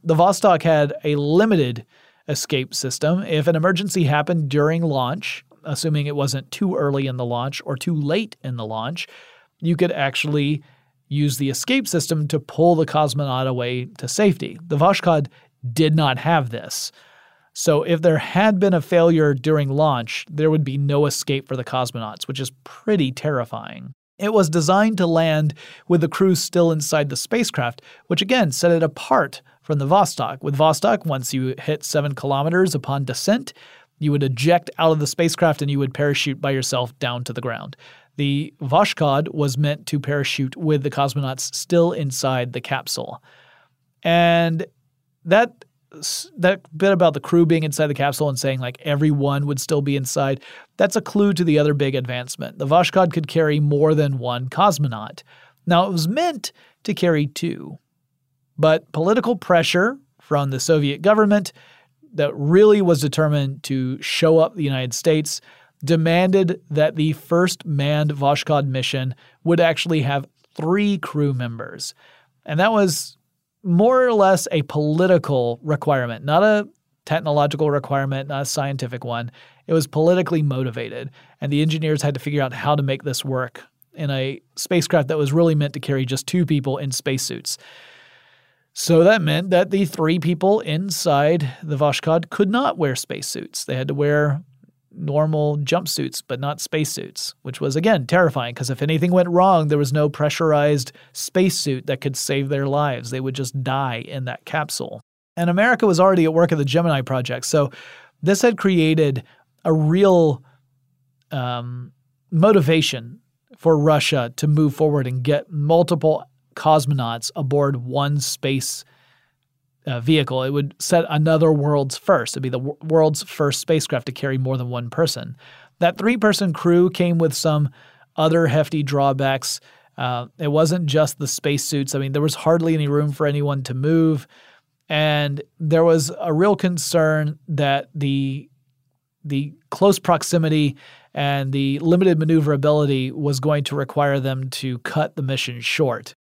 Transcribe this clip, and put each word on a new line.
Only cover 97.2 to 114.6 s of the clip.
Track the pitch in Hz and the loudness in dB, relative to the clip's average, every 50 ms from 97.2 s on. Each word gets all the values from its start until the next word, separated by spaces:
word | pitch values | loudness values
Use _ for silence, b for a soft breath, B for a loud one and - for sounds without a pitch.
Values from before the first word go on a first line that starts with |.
| - - - _ _ | -10 -10 -12 _ _
which | 131 127 - | -14 -8 -6
was, | 147 139 135 | -6 -4 -2
again, | 156 170 220 220 156 123 | 0 0 2 2 0 0
terrifying, | - 165 185 180 147 - 139 120 120 120 | 0 2 2 2 2 0 -2 -6 -6 -8
'cause | - 131 120 | -8 -6 -6
if | 131 - | -4 -4
anything | - 151 160 151 175 175 | -2 -2 0 0 2 2
went | 180 185 175 175 | 4 2 2 4
wrong, | 170 175 185 196 185 165 156 | 4 4 4 6 4 4 2
there | 147 151 147 | 2 2 0
was | 147 127 135 | 0 0 2
no | 151 151 147 | 0 0 0
pressurized | 147 - 151 147 - - 165 156 151 147 147 151 147 139 123 - b b b b b | 0 -2 -2 -2 0 0 0 2 2 4 4 2 2 0 -2 -6 b b b b b
spacesuit | - - - - 185 185 185 - - - 151 131 127 - | -12 -12 -4 0 2 2 2 2 -2 -4 -4 -4 -4 -4
that | - 135 131 | -6 -6 -4
could | - 143 131 | -4 -6 -6
save | - - - 139 139 139 135 | -4 -4 -2 -2 -2 -2 -2
their | 143 139 139 135 | -2 -2 -2 0
lives. | 139 147 147 143 127 120 123 117 | 0 0 0 0 -2 -4 -8 -8
They | 131 131 | -8 -6
would | 131 135 131 | -6 -6 -6
just | 135 131 123 - 139 127 | -6 -8 -6 -6 -6 -4
die | 131 131 135 139 127 117 | -2 -2 -2 -2 -2 -4
in | 117 - - - 135 127 | -6 -8 -10 -10 -10 -8
that | 127 - - - | -8 -10 -12 -10
capsule. | - - 156 151 156 - - 58 - - 110 - _ _ _ _ _ _ | -6 -4 -4 -4 -4 -6 -8 -8 -10 -12 -16 -20 _ _ _ _ _ _
And | 170 170 175 | -2 -2 0
America | 175 190 214 247 254 247 233 | 2 2 2 2 2 4 4
was | 202 175 160 | 4 4 6
already | 185 190 190 170 160 | 6 6 6 6 4
at | 160 156 | 4 4
work | 165 170 - 170 | 4 4 4 2
at | 151 | 0
the | 139 | 0
Gemini | 131 127 170 170 170 147 135 123 | 0 0 2 2 2 0 0 -2
project, | - 135 127 123 127 123 123 - | -2 -4 -4 -2 -4 -6 -6 -4
so | - - 151 143 131 B B B B B B B B B _ - | 0 0 2 2 0 B B B B B B B B B _ 0
this | 170 202 190 - | 0 2 4 4
had | 240 220 - | 2 2 2
created | - 196 185 170 156 156 160 160 156 143 135 120 b b b b b b _ _ _ | 2 2 4 4 4 4 4 4 2 2 0 -2 b b b b b b _ _ _
a | 165 160 | 0 2
real, | 156 151 151 165 185 202 196 185 175 165 151 139 - b b b b _ _ _ _ _ _ _ _ _ _ _ _ _ _ 156 | 2 4 2 4 4 6 6 6 6 6 4 2 0 b b b b _ _ _ _ _ _ _ _ _ _ _ _ _ _ -6
um, | 135 123 123 123 120 120 120 123 123 123 - _ _ _ _ _ _ _ _ | -6 -4 -4 -6 -6 -8 -10 -12 -12 -14 -16 _ _ _ _ _ _ _ _
motivation | 180 156 180 214 214 190 139 147 165 160 147 - - 123 113 120 139 - _ _ _ _ _ _ - | 0 2 4 6 6 4 4 4 2 2 2 0 -4 -6 -10 -14 -18 -20 _ _ _ _ _ _ -20
for | _ - 165 160 | _ 2 2 2
Russia | 147 147 156 151 139 - - 156 135 120 120 127 | 4 4 4 4 4 2 0 0 0 -2 -4 -4
to | - - | -2 0
move | 151 151 151 | 2 2 4